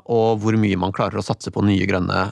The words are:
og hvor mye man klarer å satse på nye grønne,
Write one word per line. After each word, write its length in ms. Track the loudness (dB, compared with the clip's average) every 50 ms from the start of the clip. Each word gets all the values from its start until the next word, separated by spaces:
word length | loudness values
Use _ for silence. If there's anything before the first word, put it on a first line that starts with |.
| -4
og 380 | -2 0 2 2 2 0 0 0
hvor 100 | 0 2
mye 240 | 2 2 2 2
man 160 | 0 -2 -2 -2
klarer 240 | -2 -4 -2 -4
å 80 | -4 -4
satse 240 | -4 -6 -6 -8 -6
på 140 | -2 0 2
nye 220 | 2 2 2 2 0
grønne, 420 | 0 0 0 0 0 -2 -2 -4